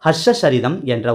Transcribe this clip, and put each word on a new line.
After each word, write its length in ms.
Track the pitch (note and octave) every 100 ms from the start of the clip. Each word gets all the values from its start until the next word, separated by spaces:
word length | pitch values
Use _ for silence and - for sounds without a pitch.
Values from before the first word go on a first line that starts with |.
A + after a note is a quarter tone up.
ஹர்ஷசரிதம் 720 | D#3+ D#3+ A#3+ A#3 D#3 B2+ B2 F#3 C#3
என்ற 160 | A2+ A#2+